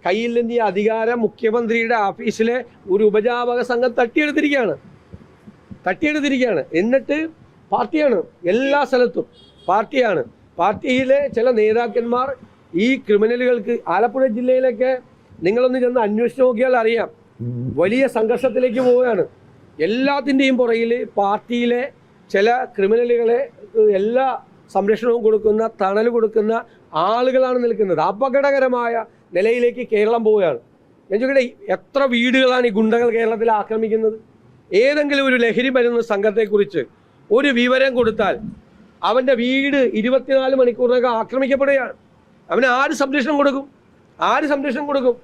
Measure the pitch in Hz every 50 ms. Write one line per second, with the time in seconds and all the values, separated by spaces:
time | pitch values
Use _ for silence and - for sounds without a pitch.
0 | - 170 190 220 233 240 233 240 240 226 240 240 220 202 180 196 208 220 220 226
1 | 220 226 247 240 220 208 - - 233 220 214 247 240 214 233 233 226 226 240 220
2 | 202 196 180 - 240 226 - - 220 226 240 254 240 - - - _ 196 180 208
3 | 220 214 196 214 208 247 240 247 240 240 240 247 247 - 247 240 254 254 226 -
4 | 240 233 - 311 302 294 294 311 302 294 285 269 233 185 151 - - - - -
5 | _ _ - - - - - _ _ - - _ _ _ - - _ 180 190 -
6 | - 294 302 302 277 285 277 254 254 240 196 151 127 - - 165 190 233 254 269
7 | 269 - 285 311 320 320 - _ - _ _ _ _ _ 208 240 - - - 302
8 | 302 277 226 175 156 - _ _ - 170 190 240 269 269 277 285 277 - 262 247
9 | 247 233 - - 156 _ _ - - - _ _ - - 180 214 226 - - 262
10 | 247 220 185 151 120 - - _ _ _ _ - 170 196 214 - - 285 254 254
11 | 269 254 269 277 285 262 - 233 226 254 247 220 214 214 220 233 240 226 208 247
12 | 226 233 240 247 254 277 262 - - - _ _ _ _ - 165 214 254 269 240
13 | - - 208 202 214 226 240 247 254 247 247 240 196 233 240 226 - - 170 190
14 | 226 240 214 262 262 262 208 240 247 247 254 254 254 254 233 208 254 254 262 254
15 | - - - _ _ _ - - 160 180 214 240 254 254 254 262 247 247 247 254
16 | 226 202 208 220 240 233 - 269 254 254 240 214 254 262 254 240 226 226 233 226
17 | 185 - - _ _ _ _ - 120 120 123 120 123 135 131 135 170 196 226 262
18 | 277 254 262 233 226 220 240 - 262 254 208 254 254 254 214 262 254 247 247 247
19 | 254 247 220 180 147 - - _ - - - - - - _ - 156 180 220 254
20 | 269 277 277 285 277 285 269 269 277 269 262 240 247 233 226 226 233 233 233 247
21 | 254 - - 208 202 196 208 208 - - 240 240 240 233 240 240 262 294 - _
22 | _ _ _ _ _ _ - - 202 226 240 254 - - - - 196 196 220 233
23 | 240 240 240 233 233 226 233 247 277 240 - - 208 208 - 226 214 214 196 190
24 | 202 220 240 254 269 262 - - - _ _ _ _ _ - 196 196 202 220 -
25 | 220 247 233 240 208 220 220 208 214 220 208 220 226 226 226 - 202 190 196 214
26 | 226 240 233 233 226 214 220 220 208 214 226 233 233 - - _ _ _ - 156
27 | 170 196 220 240 254 262 254 262 262 254 254 247 240 233 226 196 214 190 170 160
28 | 156 180 202 208 262 269 240 277 277 285 277 269 262 254 247 240 233 233 233 226
29 | 220 - _ _ _ _ 180 175 196 220 240 247 240 240 - 240 240 - 220 202
30 | 214 220 240 233 226 214 214 208 185 160 135 117 - _ _ _ _ _ _ _
31 | _ _ 190 220 254 262 277 269 240 247 - _ - - 190 190 - _ _ 277
32 | 277 269 240 233 233 254 240 262 262 247 254 254 247 240 196 220 220 220 220 233
33 | 240 240 220 226 226 220 233 214 226 233 220 208 196 - 220 220 226 214 220 226
34 | 220 220 220 220 - _ _ _ _ - _ _ _ _ - 196 240 277 294 302
35 | 294 285 285 277 269 269 254 247 233 233 208 220 254 269 254 262 240 240 240 233
36 | 226 - 214 196 196 220 202 226 220 208 208 202 202 - - 151 120 - _ _
37 | _ _ _ _ _ _ 208 247 285 285 254 233 240 247 254 262 269 269 247 247
38 | 240 220 220 220 214 185 143 - - - - - _ _ _ - - _ _ _
39 | 165 185 220 254 254 269 269 233 240 247 262 269 269 285 262 220 208 - - 220
40 | 214 247 262 262 262 277 269 269 262 262 269 262 254 240 220 - 247 233 254 254
41 | 240 254 233 220 214 - 233 262 277 240 277 254 277 269 277 269 247 208 - _
42 | _ _ _ _ _ _ _ _ _ - 170 214 262 254 247 254 269 302 311 220
43 | 277 269 269 294 233 302 302 277 285 277 254 277 277 - _ _ _ _ _ _
44 | _ _ _ - 160 190 226 277 311 277 294 277 269 294 226 302 294 285 285 277
45 | 247 254 233 -